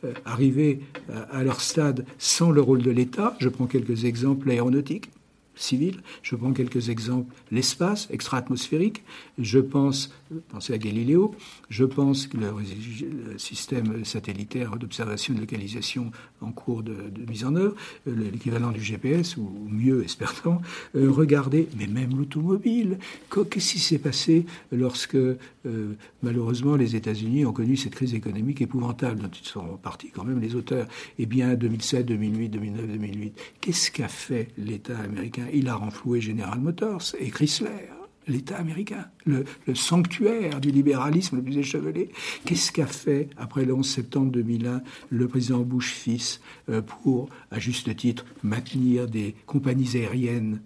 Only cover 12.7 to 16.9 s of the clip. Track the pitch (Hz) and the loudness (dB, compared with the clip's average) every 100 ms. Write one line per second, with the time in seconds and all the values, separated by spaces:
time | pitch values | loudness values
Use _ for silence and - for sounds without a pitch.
12.7 | 98 117 110 139 135 110 101 - - - | -8 -10 -10 -8 -8 -10 -10 -10 -10 -4
13.7 | 127 110 110 107 110 98 98 104 127 120 | -2 0 -2 -4 -6 -6 -8 -6 -4 -4
14.7 | 104 117 - 110 104 - 117 107 107 101 | -6 -8 -6 -4 -4 -2 -2 -2 -6 -6
15.7 | 117 - 131 120 113 - _ 107 117 - | -6 -6 -4 -6 -10 -20 _ -10 -8 -4
16.7 | 117 110 | -4 -6